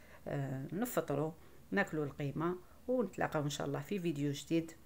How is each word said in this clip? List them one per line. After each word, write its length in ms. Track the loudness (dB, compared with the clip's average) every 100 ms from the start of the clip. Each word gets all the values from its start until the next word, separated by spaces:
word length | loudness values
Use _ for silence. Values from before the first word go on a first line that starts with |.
| -16 -12 -4
آه، 400 | 0 0 -2 -2
نفطروا، 580 | -2 0 2 2 2 0 -2 -14 -18 0
ناكلوا 340 | 2 2 2 0
القيمه، 500 | 0 -2 0 0 0 -6 -8 0
ونتلاقاو 560 | 2 2 0 0 2
ان 60 | 0
شاء 180 | 0 0
الله 140 | -2
في 180 | -2 0
فيديو 320 | 0 2 2
جديد 400 | 0 2 2 2 -6